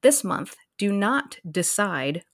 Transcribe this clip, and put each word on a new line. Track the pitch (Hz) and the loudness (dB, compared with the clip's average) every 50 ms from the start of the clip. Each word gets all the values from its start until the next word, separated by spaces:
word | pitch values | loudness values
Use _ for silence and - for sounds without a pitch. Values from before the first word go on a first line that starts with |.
This | - 262 285 - - | 4 4 4 4 0
month, | 190 160 156 147 - - - _ _ _ - | -2 -4 -4 -6 -8 -14 -18 _ _ _ -2
do | 202 202 | -2 0
not | 202 202 196 214 262 277 - - - - - | 2 2 2 2 0 0 -2 -6 -12 -14 -14
decide, | 170 156 185 170 - - - 208 196 170 139 131 139 147 175 - _ | -4 -4 -2 -2 0 0 0 0 -2 -2 -2 -2 -4 -4 -6 -8 _